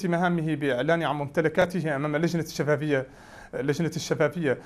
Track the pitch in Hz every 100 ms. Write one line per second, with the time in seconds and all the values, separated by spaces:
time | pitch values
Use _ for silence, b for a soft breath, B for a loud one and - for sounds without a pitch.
0 | 185 170 180 170 160 147 143 123 151 170
1 | 147 147 143 175 160 175 180 180 156 139
2 | 151 147 170 170 - - 143 143 151 131
3 | 127 B B B B - 139 143 156 151
4 | - 156 147 180 143 117